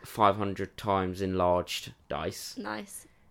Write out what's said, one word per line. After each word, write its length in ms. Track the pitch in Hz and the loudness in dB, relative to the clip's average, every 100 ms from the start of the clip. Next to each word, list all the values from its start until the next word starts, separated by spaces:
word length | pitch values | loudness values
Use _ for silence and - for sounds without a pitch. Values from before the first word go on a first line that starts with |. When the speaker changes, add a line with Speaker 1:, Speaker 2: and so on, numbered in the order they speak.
Speaker 1:
five 320 | - 113 104 101 | -8 4 4 6
hundred 400 | 101 95 95 - | 0 -2 -6 -4
times 440 | 107 95 92 92 | 0 2 2 -2
enlarged 720 | 95 92 90 87 87 - - - - | 0 2 4 4 0 -6 -8 -14 -8
dice. 480 | 73 80 - - - | -4 -4 -6 -10 -10
Speaker 2:
Nice. 500 | 208 214 208 - - _ _ | -8 -8 -10 -16 -18 _ _